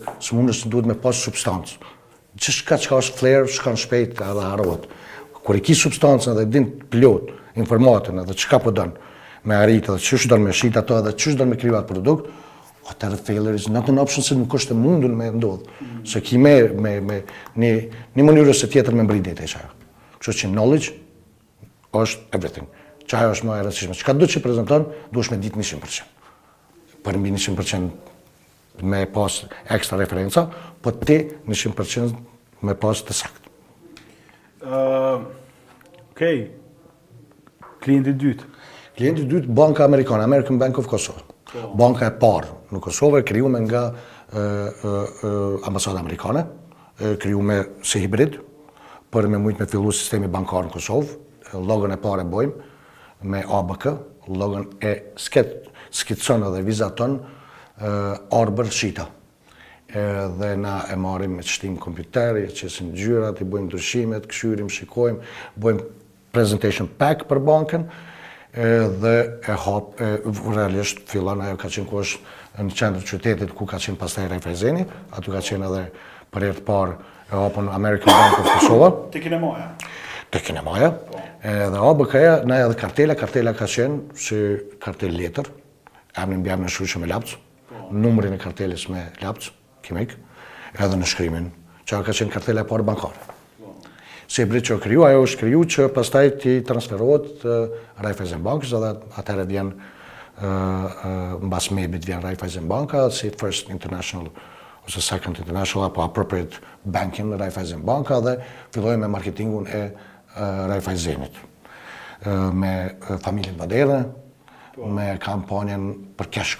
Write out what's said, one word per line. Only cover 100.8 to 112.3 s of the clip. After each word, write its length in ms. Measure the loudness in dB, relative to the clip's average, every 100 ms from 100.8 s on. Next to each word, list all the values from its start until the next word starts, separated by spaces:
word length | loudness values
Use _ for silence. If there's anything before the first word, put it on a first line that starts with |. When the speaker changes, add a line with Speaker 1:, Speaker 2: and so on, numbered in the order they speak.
| -4 -8 -8 -6 -6 -6
Speaker 1:
mbas 280 | -4 -4 -4
mebit 320 | -4 -4 -6 -6
vjen 160 | -8
Raiffeisen 460 | -8 -8 -8 -8 -4
Banka, 380 | -4 -2 0 0
si 220 | 0 -6
First 380 | -6 -6 -6 -8
International 540 | -12 -10 -8 -8 -10 -12 -16 -20 -20 -20 -20 -12
ose 160 | -6
Second 380 | -4 -4 -6 -8
International, 460 | -6 -4 -2 -2 -2
apo 160 | -2
Appropriate 580 | -2 -2 -2 -4 -6 -12 -20 -14
Banking 480 | -4 -4 -4 -4 -6
në 80 | -4
Raiffeisen 400 | -6 -6 -8 -6
Banka, 380 | -2 -2 0 0
dhe 140 | 0 -2 -8 -18 -12
filloi 260 | -4 -2 0
me 80 | -2
marketingun 560 | -4 -6 -6 -4 -4 -6
e, 160 | -6
e, 640 | -8 -10 -20 -20 _ -8 -6 -4 -2
Raiffeisenit. 720 | -4 -4 -4 -4 -6 -8 -14 -20 _ -20 -20 -20 -20 -20 -10
E, 160 | -4